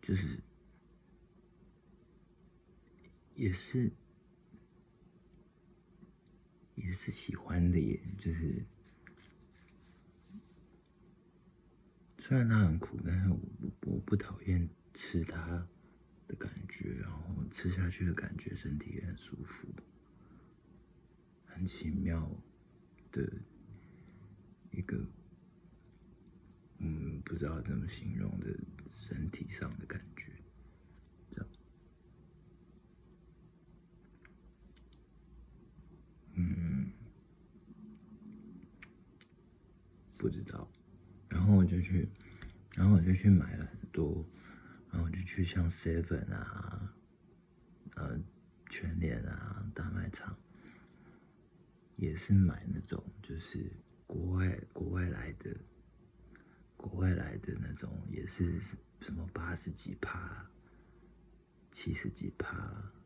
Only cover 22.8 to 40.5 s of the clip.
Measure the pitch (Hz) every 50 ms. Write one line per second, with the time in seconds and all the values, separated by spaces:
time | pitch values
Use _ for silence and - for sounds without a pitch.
22.8 | - - - - - - - - - - - - - - - - - - - -
23.8 | - - - - - - - - - - - - - - - _ - - - -
24.8 | 90 - - - - - - - - - - - - - - - - - - -
25.8 | - - - - - - - - - - - - - - - - - - - -
26.8 | 82 82 78 78 73 69 73 - - - - - - 76 80 - - - - -
27.8 | - - - - - - - - 50 - - - - - - - - - - -
28.8 | - - - - - - - - 76 - - - - - - - - - - -
29.8 | - - - - - - - - - - - - - - - - - - - -
30.8 | - - - - - - - - - - - - - - - - - - - -
31.8 | - - - - - - - - - - - - - - - - - - - -
32.8 | - - - - - - - - - - - - - - - - - - - -
33.8 | - - - - - - - - - - - - - - - - - - - -
34.8 | - - - - - - - - - - - - - - - - - - - -
35.8 | - - - - - - - - - - - 90 87 87 - 85 85 85 - -
36.8 | - - - - - - - - - - - - - - - - - - - -
37.8 | - - - - - - - - - - - - - - - - - - - -
38.8 | - - - - - - - - - - - - - - - - - - - -
39.8 | - - - - - - - - - - - - - -